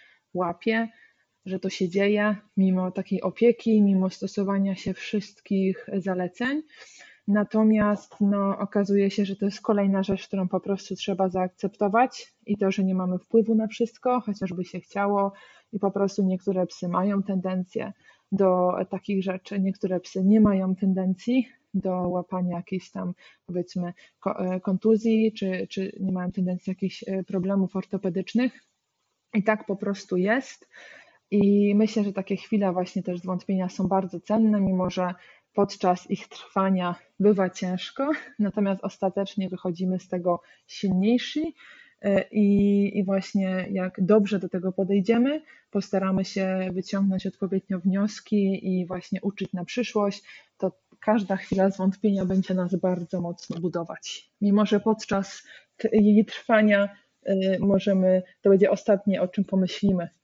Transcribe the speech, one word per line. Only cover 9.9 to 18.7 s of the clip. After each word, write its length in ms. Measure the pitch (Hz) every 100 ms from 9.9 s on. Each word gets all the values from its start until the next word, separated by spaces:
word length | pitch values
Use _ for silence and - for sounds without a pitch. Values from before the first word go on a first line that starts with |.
| 196
rzecz, 240 | 190 190 -
którą 220 | 196 185
po 120 | 185
prostu 360 | 190 190 - 185
trzeba 320 | - 185 190
zaakceptować 1080 | 185 185 - 196 - 202 226 254 - - _ -
i 100 | 202
to, 140 | 190
że 140 | 196
nie 100 | 185
mamy 240 | 185 180 180
wpływu 360 | - 226 220
na 120 | 220 214
wszystko, 540 | - 226 - 247 247
chociażby 440 | - 202 190 180
się 160 | 180 185
chciało 520 | - 202 202 202 196 196 - - -
i 60 | 214
po 120 | 202
prostu 320 | 196 196 - 190
niektóre 400 | 185 - 185 175
psy 220 | - 180
mają 340 | 185 196 202
tendencję 680 | 196 190 185 185 185 - 202 - _ _ -
do 400 | 190 190 180 180